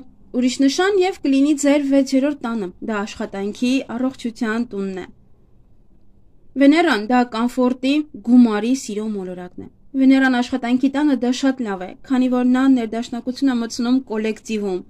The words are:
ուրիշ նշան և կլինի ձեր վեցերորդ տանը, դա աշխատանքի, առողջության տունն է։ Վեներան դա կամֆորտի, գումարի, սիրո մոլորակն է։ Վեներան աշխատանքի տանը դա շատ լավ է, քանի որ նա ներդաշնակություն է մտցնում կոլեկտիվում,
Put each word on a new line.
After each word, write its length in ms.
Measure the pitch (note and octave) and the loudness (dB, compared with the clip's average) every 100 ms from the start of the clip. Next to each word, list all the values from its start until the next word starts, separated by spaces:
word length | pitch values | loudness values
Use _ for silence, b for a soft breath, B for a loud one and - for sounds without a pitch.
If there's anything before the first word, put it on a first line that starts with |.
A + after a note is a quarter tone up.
| - - - | -6 -18 -10
ուրիշ 220 | B3 B3+ B3 | -2 -2 2
նշան 420 | C#4 C#4 F#4+ G4+ | 0 2 2 2
և 200 | F#4 F#4 | 0 -2
կլինի 320 | D4 C4+ C#4+ C#4+ | 0 2 2 2
ձեր 340 | C#4+ D4 C#4 | 2 2 2
վեցերորդ 460 | C#4 C4+ C4+ C#4+ D4 | 2 2 2 0 -2
տանը, 260 | A#3+ A3+ F3+ - | -6 -6 -6 -8
դա 140 | G#3 G#3 | -6 -6
աշխատանքի, 760 | G#3+ - G#3+ G3 G3+ G3+ B3 C4 - | -6 -8 -10 -6 -8 -4 -2 -2 -2
առողջության 840 | A3+ C4 - A#3+ - A3+ A3+ A#3 | -4 -6 -6 -10 -6 -4 -4 -4
տունն 260 | G3+ G3 F#3 | -6 -6 -8
է։ 80 | F3+ - - - _ - _ - _ - - - - - - C4 | -12 -18 -20 -20 _ -20 _ -20 _ -20 -20 -20 -20 -20 -8 2
Վեներան 480 | C#4 D#4 F4 G#3+ G#3+ | 4 6 4 0 0
դա 140 | B3 B3 | 2 2
կամֆորտի, 640 | A3 A#3+ B3+ B3 B3+ C4 D4+ D4+ G3+ | 0 -4 0 0 0 0 0 -2 -8
գումարի, 560 | A#3 B3 A#3 G#3 A3+ C4 | 4 6 6 4 -2 -2
սիրո 300 | - G3+ A3 | -4 -8 -6
մոլորակն 560 | G3+ F#3 F3+ F3+ - | -6 -8 -10 -14 -16
է։ 60 | - _ - | -20 _ -8
Վեներան 420 | C4+ C4 C4+ C4 B3 | 2 4 6 4 2
աշխատանքի 520 | B3 C4 A#3+ B3 C4+ | -2 -4 -2 0 0
տանը 240 | C4+ D4+ C4+ | 0 0 2
դա 140 | A#3+ | 0
շատ 300 | B3+ C4+ C4 | 0 0 -2
լավ 200 | A3+ F#3+ | -4 -6
է, 60 | F#3 - | -10 -12
քանի 300 | - C4 B3+ | -4 0 2
որ 160 | B3 B3 | 2 2
նա 160 | B3+ C4+ | 4 4
ներդաշնակություն 840 | B3+ A3+ A3+ A#3+ A#3+ A#3+ B3 C#4 | 4 2 -4 -6 -8 -8 -2 0
է 40 | A#3+ | 0
մտցնում 400 | A3+ - A#3+ C4 | -4 -4 0 0
կոլեկտիվում, 800 | C4 G#3+ A3 G#3+ - G#3+ G3+ F#3 | -2 -4 -4 -6 -6 -6 -4 -6